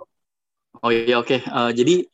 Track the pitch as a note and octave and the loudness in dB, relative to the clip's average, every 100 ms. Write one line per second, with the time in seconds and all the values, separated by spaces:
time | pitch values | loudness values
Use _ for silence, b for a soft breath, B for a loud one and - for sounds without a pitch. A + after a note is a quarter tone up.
0 | - _ _ _ _ _ _ - A#2 A#2 | -18 _ _ _ _ _ _ -6 -2 0
1 | A#2 A#2+ A#2 B2+ - C3 A#2+ A#2 B2+ F3+ | 2 0 0 -2 -2 -4 -2 0 2 2
2 | - | -2